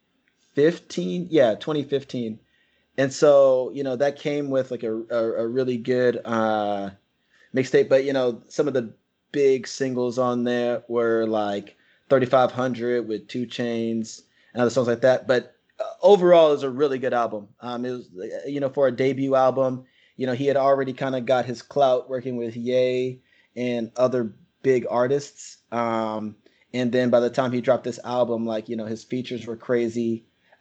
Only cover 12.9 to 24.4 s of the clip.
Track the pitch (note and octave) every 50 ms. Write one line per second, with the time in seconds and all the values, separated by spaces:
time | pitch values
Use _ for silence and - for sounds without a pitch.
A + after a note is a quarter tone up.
12.9 | B2 A#2+ A2+ G#2+ A2 G2+ - - - B2+ A#2+ A2+ - - B2 A#2+ A#2 A2+ A2+ A2+
13.9 | A2+ A2+ A2 A2+ - - - _ _ _ _ _ - A2+ B2 A#2 A#2 C3+ B2 A#2+
14.9 | A#2 A#2 C3+ C3 B2+ - - G#2 C3 A#2+ - - _ _ _ _ _ - - -
15.9 | - - - F#3 G3+ F#3 F3+ F3 F3 E3+ D#3+ D3+ D3 C#3 C#3 C3+ B2 B2+ D3+ C#3+
16.9 | C3 B2+ B2+ B2+ B2 A#2+ A#2 A2 G#2+ G#2 G#2 G#2 _ _ B2 A#2+ B2 A#2+ B2 B2+
17.9 | B2 B2 A2+ - F2 F2+ G2 A2+ E2+ - - C#3 C#3+ C#3+ C#3 C3 C3+ C#3+ C#3 C3
18.9 | B2+ A#2 C3 C3+ C3+ C3 C#3 C3+ C3 C3 C3 C3 A#2+ C3+ C3+ C3 B2+ B2 B2+ _
19.9 | _ _ _ _ _ - B2+ B2+ B2 A#2+ C#3+ C#3 C3+ C#3 C3+ C#3 C#3 C3+ C#3 C3
20.9 | B2+ - C#3+ C3+ C3 B2+ A#2+ A2 C3 B2 A#2 B2+ A#2+ A2+ - - - C#3+ C#3 C3
21.9 | B2+ B2 B2 - C3+ B2+ A#2+ C3 B2 A#2+ A#2+ A#2 A#2 A#2+ A#2 B2 B2 B2+ B2+ B2+
22.9 | B2+ B2+ B2+ B2+ B2+ B2+ _ _ _ _ _ _ _ A#2 B2 B2 A#2+ A#2+ A2+ A2
23.9 | - - B2+ B2 B2+ B2+ A#2 G#2+ G2 -